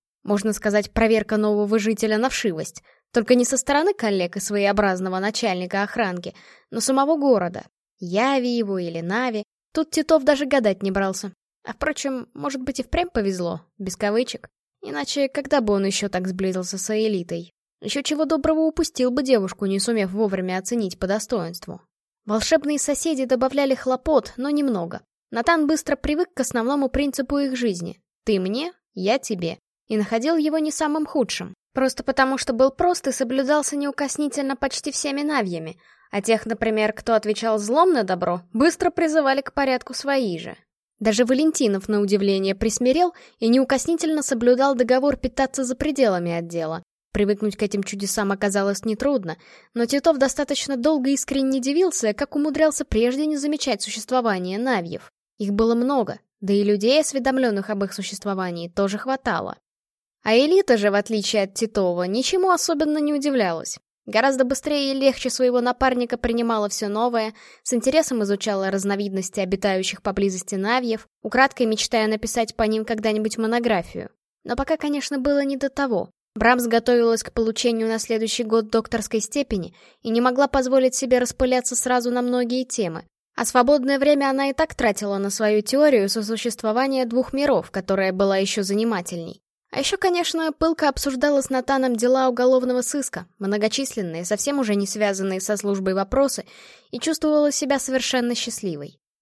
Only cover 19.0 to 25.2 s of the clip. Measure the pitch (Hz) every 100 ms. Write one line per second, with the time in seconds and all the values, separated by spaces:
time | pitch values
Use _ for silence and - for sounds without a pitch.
19 | 247 254 262 233 185 - 196 196 233 226
20 | 190 196 214 190 185 185 190 240 190 -
21 | 190 214 - 220 165 175 - 175 _ _
22 | _ _ 208 202 - 320 285 294 - 277
23 | 330 269 254 254 262 269 269 254 254 254
24 | 320 285 - - 277 294 277 202 170 -
25 | - _